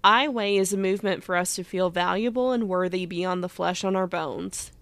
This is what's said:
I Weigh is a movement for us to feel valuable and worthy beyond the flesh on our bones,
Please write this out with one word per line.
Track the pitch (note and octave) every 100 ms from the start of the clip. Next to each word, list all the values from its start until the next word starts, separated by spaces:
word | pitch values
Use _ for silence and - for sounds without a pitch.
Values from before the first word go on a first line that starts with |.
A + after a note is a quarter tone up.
I | G3 A3+ D4
Weigh | A#3+ G3+ G3+
is | F#3+
a | G3
movement | F#3+ G3 G3+ F#3
for | -
us | F3+ F#3
to | -
feel | F3 F#3 F#3
valuable | F3 F3+ F#3 A#3 A#3+ B3+
and | B3 G#3+
worthy | F#3 F3+ F#3 F3+
beyond | F3 F#3 F3+
the | F3+
flesh | - F3 F3+
on | G3 F#3+
our | F#3
bones, | F3+ D#3 A#2 F#3 - - -